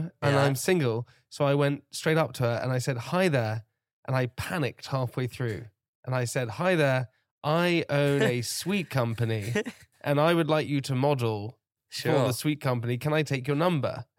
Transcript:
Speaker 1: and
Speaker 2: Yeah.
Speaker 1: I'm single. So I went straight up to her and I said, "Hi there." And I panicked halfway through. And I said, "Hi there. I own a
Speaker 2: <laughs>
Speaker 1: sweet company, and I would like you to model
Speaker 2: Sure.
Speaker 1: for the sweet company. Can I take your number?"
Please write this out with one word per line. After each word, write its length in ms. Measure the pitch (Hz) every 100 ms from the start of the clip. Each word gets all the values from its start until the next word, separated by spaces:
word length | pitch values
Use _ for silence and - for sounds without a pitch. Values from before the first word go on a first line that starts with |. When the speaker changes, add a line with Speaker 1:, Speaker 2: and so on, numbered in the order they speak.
| 160 -
Speaker 1:
and 120 | 143
Speaker 2:
Yeah. 80 | 139
Speaker 1:
I'm 100 | 139
single. 540 | 135 - 185 131 113 123 _ _
So 160 | -
I 100 | 143
went 280 | 143 143 143 -
straight 260 | - - 156
up 160 | 151
to 100 | -
her 160 | 120 117
and 80 | 127
I 80 | 127
said, 180 | 123 123
"Hi 320 | 117 175 185
there." 360 | 139 110 110 - _ _ _ -
And 80 | 131
I 100 | 127
panicked 600 | - - 180 131 - -
halfway 400 | 135 127 - 127
through. 380 | - 123 95 110 _ _ _ -
And 80 |
I 100 | 131
said, 260 | 123 143 120
"Hi 260 | 107 180 180
there. 320 | 139 131 123 _ _ _
I 420 | 143 160 175 170 -
own 320 | 143 143 143
a 200 | 135 123
Speaker 2:
<laughs> 180 | 117 -
Speaker 1:
sweet 300 | 165 202 160
company, 600 | 135 117 113 117 110 101 160 214 - - _
and 180 | - 143
I 140 | 156
would 140 | 170 156
like 200 | 156 139
you 120 | 143
to 120 | 135
model 640 | 131 139 143 117 107 107 - _ _ _
Speaker 2:
Sure. 240 | - -
Speaker 1:
for 120 | 139 120
the 40 |
sweet 280 | 123 151 147
company. 360 | 139 123 117 123
Can 160 | 147
I 100 | 151
take 240 | 147 135 123
your 80 | 143
number?" 480 | 175 165 110 - 117